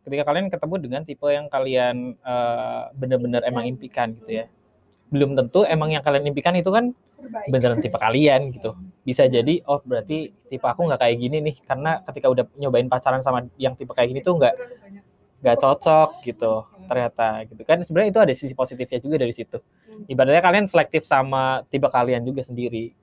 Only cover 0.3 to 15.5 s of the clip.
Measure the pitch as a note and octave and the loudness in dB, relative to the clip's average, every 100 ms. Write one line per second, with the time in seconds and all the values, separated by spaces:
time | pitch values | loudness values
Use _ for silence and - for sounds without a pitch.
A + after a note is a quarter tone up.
0.3 | D#3 F#3+ F3+ D#3 F#3 C#3 C3 D#3 C#3+ D3 | 0 -2 -4 -4 -6 -4 -8 -8 -4 0
1.3 | C#3+ D3 C#3 C3 B2+ B2 B2 B2 A#2+ C3 | 0 -2 -4 0 2 0 -2 -6 -10 -6
2.3 | B2 A#2+ A#2 A#2+ A#2+ A#2+ C#3 B2+ B2+ A#2+ | -2 -2 -2 -4 -8 -10 -8 -2 -2 0
3.3 | A#2+ A#2 B2 A#2+ B2+ C3 - A#2+ A2+ A2 | -2 -2 -4 -6 -8 -10 -6 -6 -6 -8
4.3 | A2+ A2+ _ _ _ _ _ _ C#3+ C#3 | -8 -8 _ _ _ _ _ _ 0 2
5.3 | C3+ A#2+ F3+ G3+ D#3+ D#3 D#3 C#3+ C#3+ C#3+ | 2 0 2 2 2 0 -2 0 0 -2
6.3 | C#3+ E3+ F3+ F3 G#3 B3 B3 _ _ - | -2 0 0 2 0 0 -6 _ _ -16
7.3 | - - C3 B2 A#2 A#2+ - A2 B2 D3+ | -12 -2 2 2 0 -2 -2 0 4 6
8.3 | C3 - B2 A2 F#2 F#2 _ - B2+ C3 | 4 0 -8 -10 -10 -18 _ -6 4 4
9.3 | B2 B2 E3+ - C#3+ B2+ B2 G2+ D#3 D3+ | 4 2 0 0 -4 -2 -4 -4 -8 -8
10.3 | _ _ B2+ B2 A#2+ E3+ C3+ A#2+ A#2+ B2 | _ _ -4 -2 0 0 2 2 2 -2
11.3 | D3+ D3+ C#3 _ C3 D3+ D#3+ - - C3 | -2 -4 -6 _ -4 -2 -4 -6 -2 2
12.3 | B2+ A#2+ C#3 C#3 B2 B2+ B2+ C#3+ C3 C3 | 2 0 -4 0 0 2 0 0 0 0
13.3 | B2+ A#2+ _ C3 B2 C3 - B2 C3+ D#3 | -2 -4 _ -4 -4 -8 0 0 0 0
14.3 | F3 - - - - - G3 _ _ _ | 4 2 2 -8 -16 -20 -20 _ _ _
15.3 | _ B2+ | _ 0